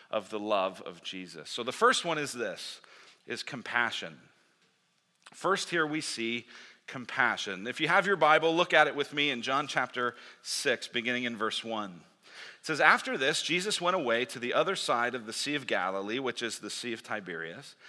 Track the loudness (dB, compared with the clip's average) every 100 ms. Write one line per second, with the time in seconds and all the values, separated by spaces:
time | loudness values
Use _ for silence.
0 | -6 -6 -4 -6 0 0 0 -4 -12 -12
1 | -12 -10 -12 -14 -10 -6 -6 4 4 4
2 | 0 -2 -4 -4 -4 -6 -10 -14 -18 -20
3 | -20 -20 -10 -10 -8 -10 -2 0 0 -2
4 | -8 -12 -20 _ _ _ _ _ _ _
5 | _ _ -20 -4 0 0 2 0 2 0
6 | -4 -4 -4 -4 -8 -18 -20 -20 -14 -12
7 | -4 2 2 2 -4 -6 -8 -2 4 4
8 | 4 6 6 8 6 4 6 6 6 4
9 | -2 0 0 0 0 0 2 0 0 0
10 | -2 -4 -14 -14 -8 -2 0 0 -2 -2
11 | 0 -2 -2 -2 -2 -2 -4 -4 -4 -10
12 | -20 _ -20 -18 -18 -12 -4 4 6 6
13 | 2 0 2 2 0 0 0 0 2 2
14 | 2 2 0 -4 0 2 2 0 0 2
15 | 0 -2 -6 -6 -2 -2 0 0 0 0
16 | -2 -2 -2 -2 -6 -6 -8 -8 -6 -8
17 | -6 -8 -6 -8 -8 -10 -16 -20